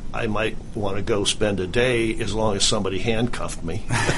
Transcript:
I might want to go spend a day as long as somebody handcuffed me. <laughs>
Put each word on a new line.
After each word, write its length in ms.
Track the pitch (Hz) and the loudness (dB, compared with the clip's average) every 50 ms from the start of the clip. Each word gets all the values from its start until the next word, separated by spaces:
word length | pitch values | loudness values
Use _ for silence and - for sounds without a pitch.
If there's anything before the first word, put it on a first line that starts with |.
| - - | -4 -4
I 140 | - 113 117 110 | -2 -2 -2 0
might 280 | 104 104 110 110 - - - - - | 0 0 0 0 -2 -4 -6 -6 -6
want 220 | 117 101 98 98 | -2 -2 0 0
to 60 | 101 | 0
go 220 | 95 117 110 101 98 | 0 0 2 2 2
spend 360 | - - - 107 104 95 92 | 0 2 2 2 2 2 0
a 60 | 92 | -2
day 480 | 87 85 120 123 127 120 117 117 110 107 101 | 0 2 2 2 4 2 2 2 0 0 0
as 160 | 110 98 104 | -2 -2 0
long 220 | 110 110 107 101 | 2 2 2 2
as 80 | 95 - | 2 2
somebody 340 | - 120 104 95 95 95 92 | 2 2 2 0 0 0 0
handcuffed 640 | 90 120 113 110 123 120 - - - - - - | 0 2 2 2 2 0 -2 -2 -4 -4 -6 -6
me. 200 | 85 82 80 - - | -4 -4 -4 -4 -2
<laughs> 40 | - - 110 - - - | -2 -2 0 0 0 2